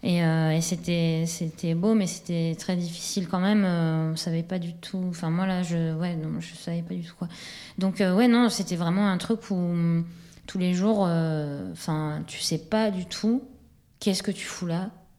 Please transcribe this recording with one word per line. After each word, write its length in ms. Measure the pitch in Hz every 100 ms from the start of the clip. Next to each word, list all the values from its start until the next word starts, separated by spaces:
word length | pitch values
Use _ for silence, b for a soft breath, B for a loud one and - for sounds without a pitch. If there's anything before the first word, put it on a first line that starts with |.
Et, 200 | - 175
euh, 280 | 165 160 160
et 100 | 156
c'était, 640 | 165 175 - 170 165 160 165
c'était 480 | 165 165 - 170
beau, 220 | 165 196 220
mais 120 | 185
c'était 480 | - - 170 165 160
très 180 | - 180
difficile 520 | 175 170 - - 175
quand 120 | 180
même. 240 | 185 214 196
Euh, 460 | 170 165 160 160
on 20 | 160
savait 280 | - 165
pas 160 | 165 185
du 140 | 170 170
tout. 280 | - 190 180
Enfin, 200 | 170 165
moi, 180 | 165 190
là, 160 | 185
je, 300 | 175 170 165 160
ouais, 200 | 175 170
non, 240 | 156 156
je 140 | 170 170
savais 280 | - 170
pas 100 | 170
du 80 | 180
tout 120 | 165 -
quoi. 100 | 175 B B B B B
Donc, 220 | 190 190
euh, 160 | 190 180
ouais, 120 | 240
non, 220 | 233 240
c'était 260 | 233 180 175
vraiment 340 | 170 180 208
un 80 | 180
truc 320 | - 220 -
où, 60 | 190
hum, 500 | 175 170 170 170 170 B B B -
tous 140 | 185
les 140 | 180
jours, 320 | 180 196 214 185
euh, 640 | 165 160 156 147 143 -
enfin, 500 | 165 - 156 151 151 165
tu 120 | -
sais 200 | - 160
pas 320 | - 220 220
du 140 | 185 175
tout 380 | - 214 247 - - - - _ _
qu'est-ce 220 | - 185
que 100 | -
tu 140 | 185 -
fous 220 | - 180
là 240 | 165 190 - -